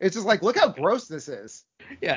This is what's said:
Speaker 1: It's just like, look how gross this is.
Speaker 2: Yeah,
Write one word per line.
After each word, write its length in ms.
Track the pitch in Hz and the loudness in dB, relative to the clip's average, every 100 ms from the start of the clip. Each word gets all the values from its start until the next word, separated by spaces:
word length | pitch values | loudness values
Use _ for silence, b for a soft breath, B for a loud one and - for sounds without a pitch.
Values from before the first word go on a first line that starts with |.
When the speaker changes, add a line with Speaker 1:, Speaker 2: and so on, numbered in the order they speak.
Speaker 1:
It's 140 | 185 | -2
just 120 | 202 196 | -2 0
like, 160 | - | 2
look 140 | 185 294 | 2 4
how 100 | 294 | 2
gross 400 | 147 156 247 - | 2 0 0 -4
this 200 | 156 139 | -14 -10
is. 360 | 120 110 - _ _ B B | -12 -12 -20 _ _ B B
Speaker 2:
Yeah, 160 | 175 | -4